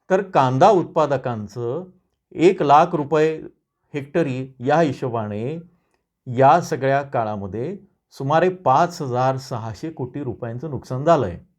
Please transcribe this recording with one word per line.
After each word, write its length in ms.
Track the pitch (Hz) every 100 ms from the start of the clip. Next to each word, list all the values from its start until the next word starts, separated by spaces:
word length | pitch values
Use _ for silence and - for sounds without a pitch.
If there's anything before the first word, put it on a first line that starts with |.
| -
तर 120 | 190
कांदा 480 | 190 156 131 131 190
उत्पादकांचं 1120 | 190 143 165 147 135 127 113 104 123 117 147 185 _ _ _ _
एक 320 | - 175 190
लाख 220 | 147 147 175
रुपये 500 | 170 135 156 160 156 151 - _ _ _
हेक्टरी 600 | 147 139 170 147 127 131 -
या 220 | 123 151
हिशोबाने 760 | 156 - 135 113 107 104 120 165 170 _ _ _ _ _ 131
या 340 | 120 131 170
सगळ्या 400 | 143 143 135 139
काळामध्ये 760 | 139 131 110 107 98 104 147 202 - _ _
सुमारे 380 | - 139 160 185
पाच 520 | 180 - 139 175 175
हजार 360 | 139 120 131 131
सहाशे 520 | - 120 113 107 160
कोटी 340 | 160 131 143
रुपयांचं 460 | 135 - 117 120 156
नुकसान 360 | 127 - 127 151
झालंय. 340 | 156 101 85 -